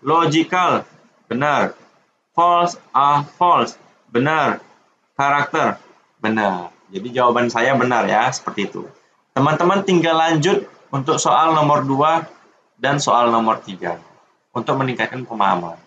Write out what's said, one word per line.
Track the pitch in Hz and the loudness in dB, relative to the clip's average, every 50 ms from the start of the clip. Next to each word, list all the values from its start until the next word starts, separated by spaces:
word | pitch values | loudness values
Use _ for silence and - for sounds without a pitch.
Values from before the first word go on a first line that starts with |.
logical. | - 135 156 165 165 160 143 160 160 - 180 180 180 170 131 107 104 - _ _ _ _ _ _ _ | 0 2 2 2 2 2 2 0 0 0 0 0 0 2 0 -2 -4 -8 _ _ _ _ _ _ _
Benar. | _ 113 123 139 147 143 127 101 95 - - - - _ _ _ _ _ _ _ _ _ | _ -4 -2 0 0 0 0 0 -2 -4 -10 -20 -20 _ _ _ _ _ _ _ _ _
False, | - 170 175 175 175 175 175 170 - - _ _ | 0 2 2 4 2 2 0 -2 -8 -20 _ _
ah, | 135 139 143 147 147 139 - - | 0 2 2 2 0 -2 -4 -4
false. | _ 175 175 165 139 117 113 - - - _ _ _ _ _ - | _ 2 2 4 2 2 -2 -4 -16 -20 _ _ _ _ _ -2
Benar. | 117 131 147 160 156 143 123 104 - - - _ _ _ _ _ _ _ _ _ | 0 0 2 0 0 0 0 -2 -4 -8 -20 _ _ _ _ _ _ _ _ _
Karakter. | - 139 143 143 143 160 - - 160 139 113 98 - - - - _ _ _ _ _ | -2 0 0 2 0 -2 -2 -2 -2 -2 -2 -2 -4 -12 -20 -20 _ _ _ _ _
Benar. | - 110 110 110 107 101 95 90 87 85 - _ _ _ 95 | -4 -2 0 0 0 0 -2 -2 -8 -12 -18 _ _ _ -14
Jadi | 95 98 123 | -12 -12 -8
jawaban | 120 127 123 120 117 120 120 120 | -2 0 2 2 2 2 0 0
saya | 113 117 117 131 139 | 0 0 0 2 2
benar | 127 123 127 123 117 104 | 2 2 2 0 0 0
ya, | 98 101 107 113 131 | 2 2 2 0 0
seperti | 135 - - - - - 101 95 | -2 -4 -10 -10 -6 -6 -6 -6
itu. | - 92 - - - _ _ _ _ _ _ _ _ | -6 -12 -14 -14 -18 _ _ _ _ _ _ _ _
Teman-teman | 135 139 151 156 151 170 175 196 202 196 | -2 0 0 0 2 2 0 0 0 0
tinggal | - 185 175 156 165 160 | 2 2 2 2 2 2
lanjut | 160 160 165 165 156 143 180 202 202 - - - - - _ - | 2 2 2 0 0 2 2 0 0 -2 -6 -18 -20 -18 _ -8
untuk | 139 131 139 - - | -6 -2 -2 -2 0
soal | - 160 - 123 156 165 160 | 0 0 2 2 2 2 2
nomor | 156 151 143 147 147 135 | 2 2 2 2 0 0
dua | 135 139 135 147 156 165 165 165 - - - _ _ _ _ _ _ _ | -2 0 2 2 2 2 0 -2 -6 -18 -20 _ _ _ _ _ _ _
dan | _ - 135 143 147 | _ -4 -2 -2 -2
soal | 143 131 101 120 120 117 117 | 0 2 2 2 4 4 2
nomor | 113 113 110 110 107 - | 2 2 0 -2 -2 -4
tiga | - 95 90 92 87 85 85 - - - _ _ _ _ _ _ _ _ | -14 -14 -10 -8 -8 -8 -8 -12 -20 -20 _ _ _ _ _ _ _ _
untuk | 120 110 131 143 | -8 -4 -4 -2
meningkatkan | 135 135 131 123 110 113 107 - 131 127 | -2 -2 -4 -2 -4 -4 -4 -4 -10 -12
pemahaman. | - 113 107 101 98 92 87 85 85 82 - - | -12 -4 -2 0 0 0 0 -4 -8 -12 -16 -20